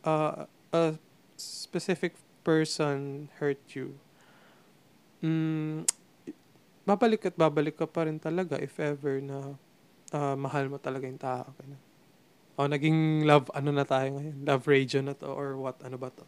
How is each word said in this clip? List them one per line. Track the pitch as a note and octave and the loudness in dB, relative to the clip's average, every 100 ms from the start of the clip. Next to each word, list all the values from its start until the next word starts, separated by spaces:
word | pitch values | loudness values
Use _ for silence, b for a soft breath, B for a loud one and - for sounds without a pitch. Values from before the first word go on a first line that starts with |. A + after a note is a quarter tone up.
uh, | E3 D#3 D3+ - - _ _ | 0 0 0 -4 -14 _ _
a | E3+ E3 D#3 _ _ _ | 2 2 0 _ _ _
specific | - - - - F3 - F3+ F3 - _ _ - | -16 -14 -12 -8 -6 -2 -2 -2 -6 _ _ 2
person | D#3+ D#3 - D3+ C#3 C#3 C#3 D3 - | 2 2 0 0 0 -4 -10 -12 -4
hurt | D3 C#3 - | -2 -2 -8
you, | C3+ C3 C#3 _ b b b b b b b _ _ _ _ | -10 -10 -12 _ b b b b b b b _ _ _ _
mm, | D#3+ D#3+ D#3+ D#3 D#3 D#3 E3 - _ _ - - _ - _ _ - | 0 0 0 -2 -4 -4 -6 -8 _ _ -18 -18 _ -20 _ _ 0
babalik | G3+ A#3 A3 F#3 | 2 2 2 -2
at | |
babalik | - D#3+ D3+ D3+ | 2 4 4 -2
ka | - | -2
pa | D#3+ - D#3 | -4 -2 -2
rin | |
talaga | D#3 D#3 E3+ F3+ C#3+ | -4 -4 -2 -2 -4
if | C#3 - | -6 -4
ever | D3+ D3 C#3+ C3+ | -4 -2 -2 -4
na, | C#3 C#3 C#3 C#3+ _ _ _ _ - | -4 -8 -10 -14 _ _ _ _ -8
ah, | D3+ C#3+ C#3 | -2 -2 -2
mahal | C#3 C#3+ C3+ | -2 -2 -2
mo | C#3 | -4
talaga | - C3 | -6 -6
yung | C3 C3+ | -8 -8
tao. | C3+ B2+ B2+ C#3 | -6 -6 -8 -16
Ganun. | C3+ C#3 _ _ _ _ _ _ _ | -18 -18 _ _ _ _ _ _ _
O, | - C#3+ | -2 0
naging | D3 D#3 D#3+ D#3 D#3 D3+ | 4 4 6 4 4 8
love, | D3 B2+ | 6 6
ano | C#3+ C#3+ | -2 0
na | C#3+ | 0
tayo | C#3 C3+ C3+ | 2 2 0
ngayon? | C#3 D3+ C#3 C#3 | -4 -8 -6 0
Love | C3+ | 2
radio | D3 C#3 C3 C#3 | 6 4 4 -2
na | C#3 | -2
to | C3+ C#3+ | -8 -10
or | - C#3 C3+ | -8 -8 -6
what? | C3 - | -8 -8
Ano | C3+ B2+ | -12 -10
ba | B2+ | -10
to? | - | -12